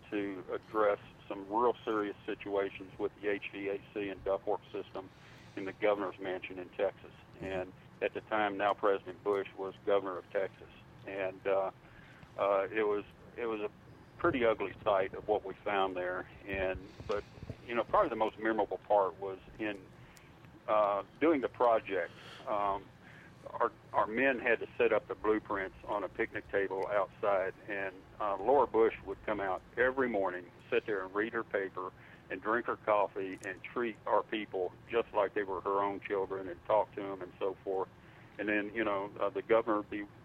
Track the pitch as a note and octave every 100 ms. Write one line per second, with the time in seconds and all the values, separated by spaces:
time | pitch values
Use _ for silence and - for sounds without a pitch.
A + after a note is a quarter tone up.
0 | - G#2+ G2+ F#2+ F2 - - G#2+ G#2+ G#2
1 | - - - G2+ G2 G#2+ A#2+ - - G#2+
2 | G#2 F#2+ - G2+ G2+ G2 G2 - F#2+ -
3 | G2+ - G2+ G2+ - G2+ G2 G2+ - G#2+
4 | G2+ F#2+ G2 F#2+ - G2 - G2 - G2
5 | F#2 - - - - - F#2+ - G#2 G2+
6 | G2 - F#2+ F#2 - F#2 E3+ - F#3+ -
7 | D#2 - - - - F#2+ F#2 - - -
8 | G#2 G2+ - A2 G#2 G2 G#2 F#2+ G#2+ G2
9 | F#2 F2+ G2+ G2+ F#2 - F#2+ - - G2+
10 | F#2+ F2 - G2+ F#2+ - - - - -
11 | G2 G2 F#2 F#2+ G2 G2 F#2+ - - -
12 | - - - - G2+ G2 G2 G#2+ G#2+ G#2
13 | G2 - - - A#2 A2 G#2 - - -
14 | - - - C3 A2+ G#2+ F#2+ - G#2+ G2
15 | F#2+ - - G#2 F#2+ F2+ G#2 G2+ F#3+ -
16 | F2+ F2+ - - G2+ G2 - F#3 - -
17 | - G#2 - - - - - A#2 - G3
18 | F3 A2+ A2 - A2 A2 G2+ F#2 - G#2
19 | F#2+ F#2+ G2 F#2+ - - G#2+ G2 F2+ -
20 | - - - - - - - G#2+ G2+ G2+
21 | F#2+ - D#3 D3+ A2 - A#2+ A2+ G2+ F#2+
22 | E2 - - - C3 G#2 G2+ G2 - -
23 | - - - - - - A#2 - - -
24 | G2+ A2+ C#3 A#2+ B2 A2+ - - A#2 G#2+
25 | - F#2 G#2 G#2+ - G2+ F#2+ - - G#2
26 | F2+ - A2 G#2+ - G#2 G2 F#2+ F#2 G#2
27 | F#2 - G#2 G2 F#2 - A2 G2+ G2 F#2
28 | - - G#2+ G2 G#2 C#3 A2+ A2 A2+ -
29 | - G2 - G2+ G2 F#2 - A#2 B2+ C3
30 | B2 G#2 F#2+ F2+ F2 - - A#2+ - G2+
31 | F#2 G2+ A2+ A2+ A2 G#2 F#2+ F2+ F#2 -
32 | - - - G2 G2+ A#2 A2+ A2 - G#2
33 | G2 G2+ F#2+ F#2+ G2 F#2 - C3 A#2 G2+
34 | - G#2+ - A2 G#2 F#2+ F2+ - - A#2
35 | - G#2+ F#2+ G#2+ F#2+ F2+ G2+ G2 G2+ F#2+
36 | - G2+ F#2 F#2+ F#2+ F2 - G#2+ F#2+ -
37 | G2 F#2+ F#2 - G2 F#2 G2 F#2+ F2+ -
38 | - - - - G#2 G#2+ G#2 A2+ G#2+ G2
39 | G2+ F#2+ G2+ G2 F#2+ A2+ A#2 G#2 G#2 G#2
40 | G2+ -